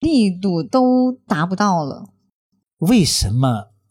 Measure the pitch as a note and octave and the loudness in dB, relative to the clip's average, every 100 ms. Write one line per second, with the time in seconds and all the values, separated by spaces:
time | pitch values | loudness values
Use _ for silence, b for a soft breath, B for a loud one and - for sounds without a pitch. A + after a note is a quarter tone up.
0 | D#4+ C#4+ G3+ F3+ G3 E3+ D#3+ C4 B3+ B3+ | 0 2 2 0 -2 -2 -2 2 2 2
1 | B3+ B3+ - D#3+ F3 F#3+ G#3 E3+ C#3+ - | 0 -2 -6 -4 -2 -2 0 0 -4 -10
2 | - _ _ _ _ _ _ - D#3+ A#3+ | -16 _ _ _ _ _ _ -6 0 2
3 | D3+ - G2 A#2+ C3 A2 - _ _ | 2 0 -2 0 0 -2 -6 _ _